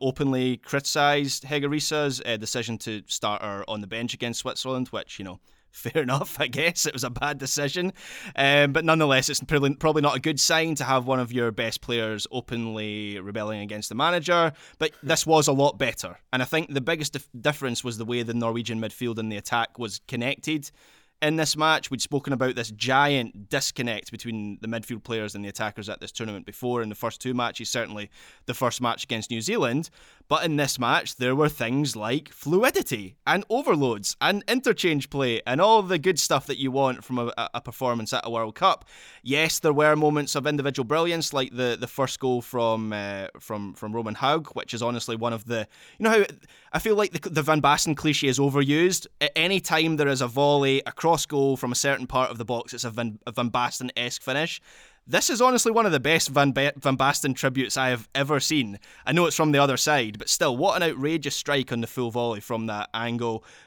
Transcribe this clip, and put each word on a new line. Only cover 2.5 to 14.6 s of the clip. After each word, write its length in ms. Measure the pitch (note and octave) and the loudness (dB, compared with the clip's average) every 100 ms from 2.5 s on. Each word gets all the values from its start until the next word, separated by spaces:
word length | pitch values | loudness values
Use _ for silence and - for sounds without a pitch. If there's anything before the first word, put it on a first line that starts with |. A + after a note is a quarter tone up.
| B2+ A2+ A2 | -6 -4 -6
to 240 | - G#2+ - | -6 -8 -8
start 340 | - G#2+ G#2 | -4 -4 -4
her 220 | G#2 G2+ - | -6 -8 -6
on 140 | G#2+ | -8
the 40 | G2+ | -6
bench 280 | A2+ A#2+ | -6 -6
against 260 | - A#2+ A#2 | -4 -6 -6
Switzerland, 480 | B2+ - C3 C3 B2+ | -6 -6 -6 -4 -4
which, 320 | G#2+ - - | -6 -10 -12
you 40 | |
know, 140 | G2 F2+ _ | -14 -14 _
<laughs> 160 | _ _ | _ _
fair 320 | - A#2 D#3 | -12 -4 -2
enough, 380 | B2+ C#3 G3 - | 0 -2 -2 -4
I 80 | D3+ | -4
guess. 360 | A#2+ E3 F3 | 0 -2 0
It 80 | D#3 | -4
was 120 | C3 | -4
a 60 | B2+ | -6
bad 280 | A#2+ C#3+ D3 | -4 -4 -4
decision. 540 | C3+ - C#3+ F3+ F3+ - - - - | -4 -2 -2 -2 -4 -4 -16 -16 -10
Um, 380 | - C#3 C#3+ C#3+ | 0 4 6 6
but 120 | D3 | 4
nonetheless, 440 | D3+ D#3+ D3+ C3+ C3+ | 4 4 6 4 4
it's 120 | C#3+ | -2
probably, 280 | - D3 C#3 C#3+ | 0 2 2 2
probably 260 | D#3+ D#3 | 2 4
not 140 | D3 C3 | 4 2
a 40 | |
good 200 | D#3 C#3 | 0 0
sign 340 | - D#3+ E3 | 2 4 2
to 100 | D3+ | 0
have 220 | B2+ C3 B2 | 2 2 2
one 140 | C3 | 0
of 100 | A#2+ | 0
your 200 | B2 A#2 | 0 0
best 280 | G#2+ A2+ - | 0 -4 -4
players 460 | - A#2+ A2 G#2+ - | -2 -2 0 -4 -4
openly 880 | B2+ - A#2+ A2+ A2 G#2+ G#2 G#2 G2+ | -6 -6 -6 -4 -6 -6 -6 -8 -8
rebelling 400 | F#2+ G#2+ G#2+ G#2+ | -8 -6 -4 -6
against 280 | G#2 G#2+ - | -6 -8 -8
the 60 | |
manager. 580 | A2+ D#3 F3 D3+ F3 E3 D3 | 0 2 2 2 4 4 0